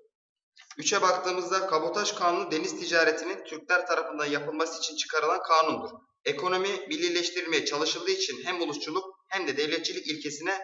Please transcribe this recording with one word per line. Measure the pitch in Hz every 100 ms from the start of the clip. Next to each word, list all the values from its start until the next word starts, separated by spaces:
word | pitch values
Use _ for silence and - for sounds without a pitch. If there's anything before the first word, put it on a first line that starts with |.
| _ _ _ _ _ _ - -
Üçe | 147 202
baktığımızda | 180 185 185 185 170 190 185
kabotaj | 156 165 208 202
kanunu | - 175 175 170
deniz | 160 185 -
ticaretinin | 170 170 156 156 165 190
Türkler | - 160 151 180 170
tarafından | 160 - 151 147
yapılması | 143 147 151 160 -
için | - 156
çıkarılan | - 156 156 185
kanundur. | - 160 160 - - - _ _
Ekonomi | 147 143 180 185 190 196 139
millileştirilmeye | 156 175 175 170 180 170 151
çalışıldığı | 135 147 139 165 175
için | 190 - 123
hem | 165 175
ulusçuluk | 160 147 156 180 190 - -
hem | 190 156
de | 135
devletçilik | 151 165 165 - 147
ilkesine | 151 147 143 175 190